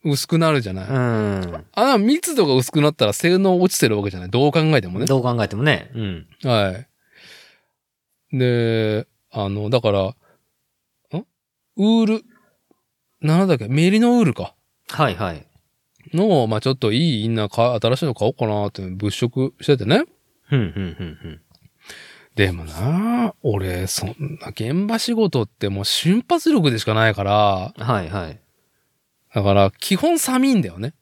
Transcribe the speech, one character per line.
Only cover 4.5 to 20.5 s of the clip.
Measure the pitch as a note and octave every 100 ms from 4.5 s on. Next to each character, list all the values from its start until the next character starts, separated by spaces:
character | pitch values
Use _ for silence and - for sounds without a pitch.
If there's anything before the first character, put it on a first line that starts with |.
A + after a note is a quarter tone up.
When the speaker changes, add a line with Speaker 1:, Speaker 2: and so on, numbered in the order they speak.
Speaker 1:
考 | D#3 D#3 D3+
え |
て | F#2+
も | F2+
ね。 | C3
Speaker 2:
ど | C3+
う |
考 | B2 A#2+
え | G2+
て | G2+
も |
ね。 | D3 G#2+ - A#2
う |
ん。 | G#2 E2+ D#2 _
Speaker 1:
は | C#3 A#2 G2 F#2 B2+ _ _ _ - - - _ _ _ _ _ _ _ _
い。 | C3+
で、 | B2+ A#2+ A#2 A2+ A2 G#2+ - _ _
あ | - G2
の、 | G2+ G#2
だ | A#2
か | A2
ら、 | G2+
ん？ | F#2+ - _ _ _ _ _ _ _ _ _ D#3+ - _ _ _ _ -
ウ | G3+ A3+
ー | A3
ル。 | A3 - _ _ _ _ _ _ _ _ _
な | D3+ E3 F#3+
ん |
だ |
っ | C#3
け？ | G#2+
メ | C#3 F3
リ | G#3
ノ | A#3+ A#3+
ウ |
ー | G3
ル |
か。 | A2 F2 _ _ _ _
Speaker 2:
は | - D#3+
い | E2+
は | G2
い。 | - - _ _ _ _ _ -
Speaker 1:
の、 | D#3+ G#3+ E3+ A2+
ま | G#2+
あ、 |
ち | C3
ょ |
っ | C3
と | A2+
い | A2+ E3 A#2
い | A2
イ |
ン | A2+
ナ | G#2
ー | -
か、 | A#2 A#2+
新 | A2+ B2+
し |
い | D#3+
の |
買 | A#2 G#2+
お |
う |
か | - A2+
な | G#2 G#2
っ |
て | -
物 | F#2+ F#2 G#2
色 | - B2 C3 C3 _
し | -
て | C3
て | G2+
ね。 | F3+ E4 _ _ _
Speaker 2:
ふ | _